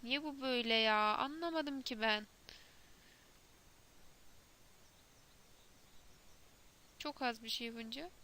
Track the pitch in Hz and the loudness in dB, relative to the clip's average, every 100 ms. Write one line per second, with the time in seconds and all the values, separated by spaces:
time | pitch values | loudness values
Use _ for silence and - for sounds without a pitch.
0 | 233 269 302 277 262 247 233 226 220 214 | 0 0 0 -4 0 2 4 4 6 6
1 | 214 214 269 311 339 330 294 277 254 233 | 4 4 0 -2 -2 0 -2 -2 -4 0
2 | 220 214 214 - - - - - - - | 2 2 -2 -18 -20 -20 -20 -20 -20 -20
3 | - - - - - - - - - - | -20 -20 -20 -20 -20 -20 -20 -20 -20 -20
4 | - - - - - - - - - - | -20 -20 -20 -20 -20 -20 -20 -20 -20 -20
5 | - - - - - - - - - - | -20 -20 -20 -20 -20 -20 -20 -20 -20 -20
6 | - - - - - - - - - - | -20 -20 -20 -20 -20 -20 -20 -20 -20 -8
7 | 302 285 254 226 226 - 233 226 226 254 | -8 0 0 -2 -4 -4 -4 -6 -8 -8
8 | 339 - | -10 -12